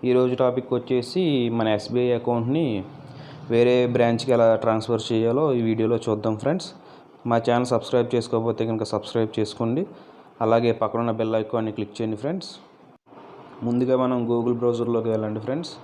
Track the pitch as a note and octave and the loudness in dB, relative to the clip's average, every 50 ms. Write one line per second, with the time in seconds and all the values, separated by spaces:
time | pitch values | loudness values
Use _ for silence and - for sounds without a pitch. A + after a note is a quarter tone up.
0 | - B2 B2 B2 B2+ B2+ B2+ B2+ C3 B2+ B2 B2+ B2+ - C3 B2 A#2+ - B2+ B2 | 2 2 2 4 2 2 2 2 2 2 2 0 -2 -2 -4 -4 -2 0 -2 -2
1 | A#2+ - - F#3 F#3 E3 D3 C3 A#2+ A#2 A2+ A#2 A2+ A2 G#2+ G#2 - - A#2 B2 | -2 -2 -2 0 0 2 2 2 0 0 0 0 2 2 2 0 0 -2 -2 0
2 | B2 B2 A#2+ A#2+ B2 - A#2+ A#2 A2+ A#2+ C3+ D#3+ E3+ C3+ A2 G2 F#2+ - - - | 2 2 0 0 0 0 0 0 0 0 0 0 0 0 -2 -4 -6 -8 -14 -18
3 | - - - - - - - - - - A#2 A#2 A#2+ B2 B2 B2 B2 B2 A#2+ A#2+ | -18 -18 -18 -18 -18 -18 -18 -18 -6 0 4 4 6 6 6 4 4 2 4 4
4 | A#2+ A#2 A#2 A#2 - B2+ B2+ A#2 A#2 A2+ A2+ A2 - A2+ A2 A2 G#2+ - A#2+ A2 | 4 4 2 0 2 2 4 6 6 6 4 4 2 2 0 0 0 -2 -2 -2
5 | A2 - A#2+ A2 A2+ A2+ A#2 C3+ D#3 D3+ C3 A#2+ A2+ A2+ A2+ A2 A2+ A2 A#2+ A2+ | 0 0 0 2 2 2 2 2 2 2 2 2 2 2 2 2 2 0 0 0
6 | - - A2 G#2+ G#2+ A#2 A2 G#2+ G#2+ C3+ D#3+ F#3 - - - - - - - - | 0 0 -2 0 0 -2 -2 0 0 -2 -2 -2 -4 -8 -16 -18 -20 -20 -20 -20
7 | - - - - - A#2+ A#2 A#2 A#2 B2 A#2+ A#2+ B2 B2 B2+ A2+ - - - B2 | -20 -20 -20 -10 -2 0 0 2 4 2 2 2 2 2 0 -2 0 2 0 2
8 | A#2+ A#2+ - A#2+ A#2 - - A#2 A2 A#2 A2 - A2+ A2+ A2+ - A2 - - G#2 | 2 2 0 -2 -2 0 -2 -2 0 -2 -2 -2 -2 -2 -2 -4 -4 -2 -4 -4
9 | - - - A#2+ A2 G#2+ - - G#2+ G#2+ - - A#2+ A2+ A#2 D3 F#3+ - - - | -4 -2 -2 -2 -2 0 0 -4 -4 -4 -2 -4 -2 -2 0 -2 -4 -6 -10 -20
10 | - - - - - - - - A#2 A2 A2+ A#2 A#2 A#2+ A2 - A2+ G#2+ - A2+ | -20 -20 -20 -20 -20 -20 -8 -2 2 2 4 4 4 2 0 0 -2 -2 -2 -2
11 | A#2 A#2 A2 A2 A2+ A2 A2+ A2 A2 G#2+ - A#2 A2 G#2+ G#2 - G#2 G2+ - - | -2 -2 -2 -2 -2 -2 0 -2 -2 -2 -4 -4 -4 -4 -6 -6 -8 -8 -6 -6
12 | A#2 A2 A2 G#2+ A2+ C#3+ F3 F#3+ - - - - - - - _ - - - _ | -6 -6 -6 -6 -6 -6 -6 -6 -8 -12 -18 -20 -20 -20 -20 _ -20 -20 -20 _
13 | _ _ - - - - - - - - - - - A#2 A#2+ B2 B2+ B2 C3 B2+ | _ _ -20 -20 -20 -20 -20 -20 -20 -20 -16 -8 -4 -2 0 0 2 2 2 2
14 | B2+ B2+ B2+ B2 A#2+ A2+ A#2+ A#2+ A#2 A#2+ B2 A#2 A#2+ A#2+ A#2+ A#2+ A#2+ A2+ A#2 A2+ | 2 2 0 0 0 0 0 0 2 0 -2 0 2 0 0 0 0 0 0 -2
15 | A2+ A2+ A2 A2 A2 G#2+ G#2+ A2 G#2+ - C3 D#3 E3+ - - - | 0 0 -2 -2 -2 -4 -6 -6 -6 -4 -6 -6 -6 -8 -14 -16